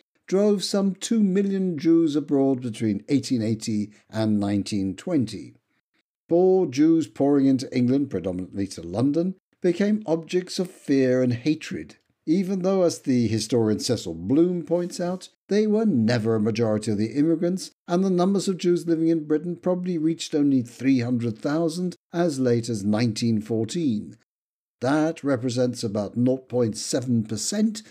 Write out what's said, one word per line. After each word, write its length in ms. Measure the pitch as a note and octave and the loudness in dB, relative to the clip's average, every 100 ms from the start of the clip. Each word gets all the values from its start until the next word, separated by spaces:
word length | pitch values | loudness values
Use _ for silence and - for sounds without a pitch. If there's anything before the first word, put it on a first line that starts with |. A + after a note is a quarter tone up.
| _ _ - | _ _ -4
drove 360 | F#3 G#3 G3+ | 0 2 0
some 300 | - G3+ G3 F#3 | 0 0 0 -2
two 260 | - A#3 | -2 2
million 560 | G3+ F#3 G3 G3 F#3+ D#3 | 2 2 0 0 -2 0
Jews 400 | E3 E3 E3 D3 | 4 4 4 0
abroad 420 | D3 C#3+ C3+ B2+ | 0 2 2 0
between 460 | B2+ G#2+ A2+ G2 - | -4 -2 -2 -2 0
eighteen 360 | C#3+ A#2 B2+ | -2 0 -2
eighty 500 | A2 A2 - G#2+ G#2 - _ | 0 -2 -2 -4 -4 -10 _
and 300 | A2 A2 G#2+ | -2 0 2
nineteen 560 | G2+ G2+ G2 G#2 F#2+ F#2 | 2 0 -2 -2 -4 -4
twenty. 580 | - D#3+ A2 F#2+ B1 - _ _ _ _ _ _ - | -2 -2 -2 -6 -14 -20 _ _ _ _ _ _ 0
Poor 380 | E3+ F#3 F#3 F3 | 2 4 4 2
Jews 420 | B2+ D#3 E3 D#3 | 2 4 4 0
pouring 380 | - C#3 C#3+ C3+ | 0 2 4 4
into 280 | C3 C3 | 2 0
England, 360 | C3 B2 C3+ C#3+ | 0 2 2 0
predominantly 580 | F#2+ F2+ F2+ F2+ G2+ G2 | -4 -4 -6 -6 -6 -6
to 140 | - | -6
London, 540 | E2+ F#2 C#3 D3 F3+ F#3 _ _ | -8 -2 0 0 -2 -4 _ _
became 420 | F#3 F3 G#3 G#3+ G#3+ | -2 0 0 0 0
objects 540 | E3 D#3+ F3+ F#3 - | -4 -2 -4 -4 -6
of 100 | F3 | -8
fear 520 | - - C#3 C3 B2+ | -8 -2 2 4 2
and 120 | B2+ | 2
hatred, 640 | A#2+ D3+ D#3 - E3+ - - _ _ - | 0 -2 -4 -6 -12 -12 -18 _ _ -2
even 380 | E3+ F3+ G3 | 0 0 -2
though, 180 | F3+ F#3+ | 0 2
as 180 | E3+ D#3 | 2 0
the 280 | - B2+ A2+ | 0 2 2
historian 520 | A2 - A#2+ A2 G#2 | 0 0 2 2 0
Cecil 360 | - A2 F#2 E2 | 0 -4 -4 -8
Bloom 480 | F2+ C#3 F3 F3+ | 0 2 2 0
points 360 | D3+ E3+ F3 F3+ | -2 -2 -2 -6
out, 300 | F3 F3+ - _ - | -6 -6 -10 _ -2
they 180 | G3+ A3 | 0 2
were 220 | G#3 A3+ | 2 2
never 480 | C#3 G#2+ A#2+ A2 A2+ | 2 2 2 2 0
a 40 | |
majority 520 | G#2+ G#2+ A2+ G#2+ G#2+ | 0 0 0 0 0
of 80 | G#2 | -2
the 140 | A2 | 0
immigrants, 580 | C#3 D#3 D#3+ F3 F#3 - - - | 0 0 2 0 -2 -8 -16 -4
and 160 | F3+ | 0
the 80 | F#3+ | 2
numbers 360 | F3+ F3+ G3+ E3+ | 2 2 0 0
of 120 | F3+ | -2
Jews 260 | F3+ F3 E3 | 0 0 0
living 220 | D#3+ D#3+ | 0 2
in 180 | E3 D3+ | 0 0
Britain 300 | D3+ F3 E3+ | -2 -2 -6
probably 420 | F3+ F3+ F3+ E3+ | -2 -2 -2 -2
reached 380 | D#3 D#3+ - D#3 | -2 -2 -2 0
only 260 | C#3+ C3+ | 2 2
three 380 | A#2 - C3 C3+ | -2 -2 2 2
hundred 400 | A#2+ B2 A#2 G#2+ | 2 -2 -2 -4
thousand 560 | D3 D3+ E3 E3+ F3+ - _ | -4 -2 -2 -2 -6 -8 _
as 260 | E3+ F3 C3+ | -2 0 0
late 300 | B2+ A#2+ A#2+ | 2 2 0
as 160 | A2 G2+ | -4 0
nineteen 560 | G#2+ A#2+ G#2+ A#2 A2 | 0 0 0 0 0
fourteen. 720 | G#2 A2 A2+ F3 D#3 G#2+ F2 - _ _ _ _ _ _ | -2 -4 -2 -2 -2 -2 -6 -16 _ _ _ _ _ _
That 440 | B2 D3+ D#3 D#3+ | -2 0 0 -2
represents 600 | C#3 C3 B2+ A#2+ B2 A#2+ | -2 -2 0 0 0 -2
about 320 | A2+ G#2 G2 A#2 | -4 -4 -4 0
nought 320 | B2 C3 - | 2 0 -2
point 300 | B2 A#2 - | -2 0 -2
seven 460 | - C#3 B2+ A#2 | -4 -4 0 0
percent 580 | G#2+ G#2+ - G#3 A3 G#3+ - | 0 -4 -4 0 0 -2 -12